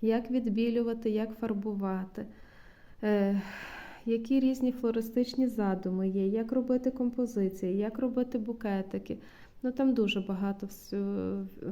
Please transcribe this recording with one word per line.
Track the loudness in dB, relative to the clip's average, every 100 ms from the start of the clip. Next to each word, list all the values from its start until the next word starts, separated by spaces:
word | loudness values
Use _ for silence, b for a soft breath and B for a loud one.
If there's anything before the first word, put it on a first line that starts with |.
як | 2 2 2
відбілювати, | 0 2 2 2 2 0 0 0
як | 0 -2 -4
фарбувати. | -2 -2 -2 -2 -2 -2 -4 -8 -12 B B B B B B B
Е, | 2 4 4 2 -2 B B B B B 0
які | 0 4 4
різні | 4 4 0
флористичні | 2 0 0 0 2 2 2 2
задуми | 2 2 2 0 0 2
є, | 2 2
як | 2 2
робити | 0 2 2 2
композиції, | 0 -2 0 -2 2 0 0 -2 0
як | 0 0
робити | -2 0 -2 -2
букетики. | -4 -4 -2 -2 -2 -6 -6 -10 B B B B
Ну, | -4
там | 2 2
дуже | 4 2 0
багато | -2 -2 -2 -4 -8
всю-, | -12 -8 -4 -2 -2 -2 -4 -6 -8 -6